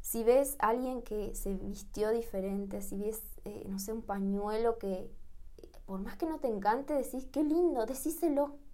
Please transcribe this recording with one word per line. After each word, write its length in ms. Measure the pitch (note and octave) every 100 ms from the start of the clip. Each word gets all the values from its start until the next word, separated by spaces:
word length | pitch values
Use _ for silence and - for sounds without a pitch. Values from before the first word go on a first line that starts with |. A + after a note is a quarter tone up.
Si 240 | - A#3
ves 320 | A3+ B3+ C#4 -
a 120 | G#3
alguien 320 | A#3+ B3+ B3+
que 320 | A#3+ G#3 G3
se 200 | - G3+
vistió 560 | G3 G3 G3+ - - G#3
diferente, 720 | A#3 A#3 G3 F#3+ G3 G3 G3+
si 140 | G3 G3
ves, 240 | G#3 A3 - -
eh, 200 | - G#3 -
no 100 | G3
sé, 140 | G3+
un 100 | A3+
pañuelo 760 | - G3 G3 G3+ G#3 A3 A#3 A3+
que, 300 | G3 F#3 - - - - - - - - -
por 140 | F#3+
más 160 | G#3 G3+
que 100 | D#4+
no 140 | D#4
te 80 | C4+
encante, 460 | G#3+ G3 A#3+ C#4
decís, 320 | D4 B3+ B3+ C4+
"Qué 140 | -
lindo", 420 | D4+ D#4+ F4 C4 A3
decíselo. 680 | C4 - - E4+ C#4 C#4+ C#4+ -